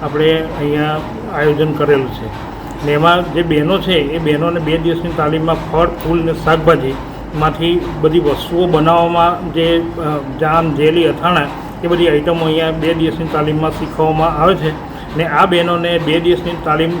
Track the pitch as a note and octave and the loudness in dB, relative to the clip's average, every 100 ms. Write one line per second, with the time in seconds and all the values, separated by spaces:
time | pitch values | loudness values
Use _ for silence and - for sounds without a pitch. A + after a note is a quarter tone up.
0 | D3+ D3 D#3 D#3+ D#3+ - D3 D3 D3+ D3+ | -4 0 2 2 -2 -4 -2 0 0 -2
1 | D3 - - D#3+ D3+ D3+ D#3 D3+ D3 C#3+ | -6 -10 -8 0 2 2 0 0 2 2
2 | B2+ A2 A2 G2+ - - - - C#3+ D3 | 2 -6 -8 -10 -12 -12 -12 -8 -2 2
3 | E3 F3 E3+ D3+ E3 D3+ D3+ F#3+ F#3 F3 | 4 2 0 -2 0 0 2 0 2 0
4 | C#3 D#3+ D#3 D3+ E3+ E3+ D#3 D#3+ E3 E3 | 0 -2 0 0 0 -2 -2 0 0 -2
5 | E3+ D#3+ D3+ D#3 D#3+ D#3+ - D#3+ F3 - | -4 -2 0 0 0 -2 -2 0 0 0
6 | D#3 E3+ E3 D#3 - D#3+ D#3 D#3 C3 C3+ | -2 0 0 -2 0 2 4 4 2 -4
7 | - - - D3+ D#3 D3+ E3 F3 D3 D3+ | -8 -12 -10 -2 -2 0 0 0 -2 0
8 | D#3 E3 D3+ C3+ - F3 F3+ D#3+ D#3 E3+ | 2 4 2 -2 -2 0 2 2 4 4
9 | E3+ E3+ E3+ F3 F3+ E3 E3 E3+ E3 E3+ | 4 4 2 0 -4 -2 2 0 0 -4
10 | D#3 D3 C#3 C3 D#3 D#3+ E3 C#3 D3+ E3+ | -4 -4 -6 -2 0 2 2 2 2 4
11 | E3 - E3+ F3 C#3+ - - - E3+ E3+ | 2 2 0 2 0 -6 -12 -8 -2 2
12 | E3+ D3 D3 E3+ D#3+ D#3 D#3+ D#3+ D#3 E3+ | 4 2 2 0 0 0 0 0 -2 0
13 | D#3+ D#3 D#3+ D#3 D3+ D3+ D#3 D#3 D#3 - | 0 -2 -4 -2 0 0 -2 -4 -8 -2
14 | D#3 D#3 D#3+ D3+ E3 F#3+ D#3 D3+ - - | 0 2 0 2 2 2 -2 -4 -10 -14
15 | - D3+ D#3+ D3 F#3+ F3 E3+ F3 E3+ E3+ | -10 -4 -2 2 2 2 2 0 0 0
16 | D#3 D#3+ E3 E3+ E3+ E3+ E3 D3+ E3 F3 | 0 0 2 0 0 -6 -2 0 0 -2